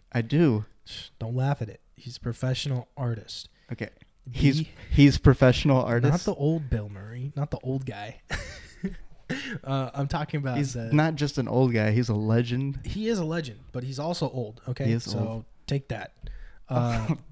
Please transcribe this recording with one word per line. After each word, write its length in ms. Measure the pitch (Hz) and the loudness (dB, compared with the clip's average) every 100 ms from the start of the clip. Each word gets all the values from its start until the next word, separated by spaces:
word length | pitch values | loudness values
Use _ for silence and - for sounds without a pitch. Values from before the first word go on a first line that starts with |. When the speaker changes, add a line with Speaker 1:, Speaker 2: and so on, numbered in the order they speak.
| _ | _
Speaker 1:
I 100 | 120 | -4
do. 420 | 113 151 165 107 104 - | 0 4 6 4 -2 -12
Speaker 2:
Shh, 240 | - - - - | -18 -18 -16 -10
don't 160 | 113 | -6
laugh 260 | 123 135 143 | -2 0 0
at 80 | 104 | -4
it. 120 | - _ _ | -10 _ _
He's 200 | 123 120 | -18 -10
a 40 | |
professional 680 | - 117 127 131 139 127 - - | -8 -4 -2 -2 -2 -4 -6 -6
artist. 520 | 123 113 - - - _ - | -4 -4 -8 -16 -16 _ -14
Speaker 1:
Okay. 180 | 117 110 - _ _ - | -10 -10 -12 _ _ -12
Speaker 2:
B-, 80 | 123 | 2
Speaker 1:
He's, 260 | 143 147 160 - - | 4 4 -2 -8 0
he's 260 | - 143 135 | 8 8 8
professional 640 | 151 127 127 123 151 131 | 6 8 6 6 4 2
artist? 300 | 123 120 135 | 2 2 2
Speaker 2:
Not 80 | 170 | 2
the 140 | - 185 | 0 -2
old 300 | 143 165 139 | 0 0 -2
Bill 180 | 110 104 | -4 -4
Murray. 440 | 98 101 120 135 | -12 -14 -10 -10
Not 160 | 143 147 | -6 -6
the 80 | - | -6
old 220 | 127 135 131 | -4 -4 -4
guy. 340 | 101 104 - - | -10 -12 -14 -10
<laughs> 0 | - - - - - 190 - - - - 262 277 220 | -10 -8 -14 -18 -10 -10 -10 -14 -18 -10 -8 -6 -10
Uh, 240 | 131 135 131 | -4 -4 -4
I'm 140 | 139 139 | -4 -4
talking 280 | 165 151 151 | -4 -4 -4
about 200 | 135 123 | -2 -2
Speaker 1:
He's 160 | 139 | -2
Speaker 2:
the 180 | 123 113 | -4 0
Speaker 1:
not 220 | 147 160 | 4 4
just 240 | 151 143 - | 2 -2 0
an 100 | 120 | 0
old 240 | 120 131 | 4 4
guy. 200 | 117 107 | 4 4
He's 180 | 110 113 | 4 2
a 40 | |
legend. 640 | 104 107 113 120 123 139 135 | 0 4 2 2 0 -2 -6
Speaker 2:
He 240 | - 196 214 | -6 -4 0
is 100 | 220 | 0
a 60 | |
legend, 360 | 156 170 143 101 - | -2 -4 -6 -12 -10
but 100 | 127 | -8
he's 160 | 127 131 | -8 -6
also 300 | 156 175 - | -4 -2 -2
old, 320 | 131 107 113 - | -2 -8 -8 -8
okay? 160 | 123 | -2
Speaker 1:
He 80 | 127 | 0
is 120 | 117 | 0
Speaker 2:
So 140 | 120 117 113 | 0 -4 -4
Speaker 1:
old. 180 | 113 - - - | -6 -12 -16 -4
Speaker 2:
take 220 | 143 - | -4 -4
that. 240 | 113 - - | -10 -10 -14
Speaker 1:
<laughs> 500 | - - - - - | -14 -14 -16 -18 -4
Speaker 2:
Uh, 380 | 127 120 117 110 160 - | -2 0 0 -2 -4 -6